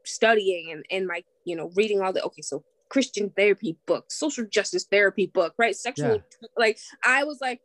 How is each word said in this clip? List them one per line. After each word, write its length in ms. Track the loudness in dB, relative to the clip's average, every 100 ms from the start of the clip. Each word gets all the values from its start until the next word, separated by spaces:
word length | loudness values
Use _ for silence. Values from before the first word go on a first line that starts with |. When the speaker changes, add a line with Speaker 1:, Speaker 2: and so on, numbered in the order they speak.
| -14
Speaker 1:
studying 680 | 2 4 4 2 -2 -4
and, 140 | -12 -6
and 160 | -4 -4
my, 160 | -6 -12 _ -8
you 100 | -6
know, 160 | -2 0
reading 260 | 2 2
all 120 | 0
the, 100 | -2 -4
okay, 160 | -8
so 220 | -10 -10 -10 _ -4
Christian 420 | 0 0 -2 -4
therapy 480 | 2 2 2 -4 -6 -2
book, 240 | -2 -4
social 340 | -6 -6 -6 -4
justice 400 | -2 -2 -4 0
therapy 420 | 4 4 2 0
book, 280 | 0 0 2
right? 160 | 0 0
Sexual, 440 | -6 -2 0 0
Speaker 2:
Yeah. 20 | -4 _ -8 0
Speaker 1:
like, 220 | 0 0 -8 -2 2
I 180 | 2 0
was 140 | -4
like, 200 | -6 -6